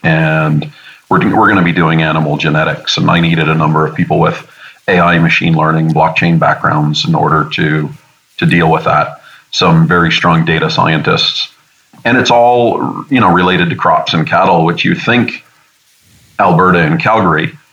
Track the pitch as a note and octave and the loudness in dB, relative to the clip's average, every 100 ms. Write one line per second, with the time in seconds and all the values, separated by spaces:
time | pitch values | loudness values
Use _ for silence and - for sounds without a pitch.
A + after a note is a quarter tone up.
0 | E2 D#2+ D#2+ D#2 D#2 D2+ D2 - - - | 0 0 0 0 0 -2 -4 -14 -20 -20
1 | _ F#2 G#2 G2+ G#2+ G2+ E2+ E2+ E2 D#2+ | _ 0 0 2 2 2 2 2 2 2
2 | D#2+ D#2 D#2 D2 D#2+ D2+ D#2 D2 - - | 0 0 -2 -2 -2 0 -2 -4 -6 -2
3 | E2 E2+ E2 E2 D#2 D#2 D#2 D#2 D#2 - | 0 2 0 0 0 0 0 0 -2 -2
4 | E2+ D#2+ E2 E2 - - - - - F2+ | -2 0 0 -2 -14 -20 -20 -12 -2 0
5 | E2+ F2 E2 - E2+ D#2+ D#2 D#2+ D#2+ D#2 | 2 2 2 0 0 0 0 0 0 0
6 | D#2+ - E3+ D#3+ D3+ D3+ - - D2+ - | 0 0 0 2 0 0 -2 -2 -2 -2
7 | - D#2+ - D#2 D2 - D#2 D#2 D2 - | -2 -2 0 0 -2 -4 -2 -2 -4 -10
8 | _ _ _ - E3+ F3 D#3+ D#3+ - - | _ _ _ -4 0 2 2 0 0 -2
9 | - - - - _ - F2+ E2 D#2+ F2 | -2 -8 -20 -20 _ -2 2 2 2 2
10 | E2+ E2 F2 E2 D#2+ D#2+ D#2 - E2+ D#2+ | 0 0 0 0 0 -2 -2 0 0 0
11 | D2 E2 - - - _ _ _ _ - | 0 -2 -2 -4 -10 _ _ _ _ -10
12 | A#2 B2+ - A#2+ A#2+ B2 A#2 - - - | -2 0 2 2 4 2 0 -2 -6 -8
13 | - C3 G2 F2 F2+ F2+ F2 - F2 D#2 | -4 0 2 2 2 2 0 -2 0 0
14 | - E2+ D2+ F2 F#2+ F2 E2 E2 F#2 F2 | 0 -4 0 0 2 2 0 -2 -2 -2
15 | - A#2+ A2+ - _ _ _ _ _ _ | 0 0 -2 -6 _ _ _ _ _ _
16 | _ _ _ - G2 E2 F#2 F2 D#2 E2 | _ _ _ -2 0 2 2 2 2 0
17 | G#2 A2+ F#2 D#2 D#2+ - _ | 0 0 0 0 -4 -10 _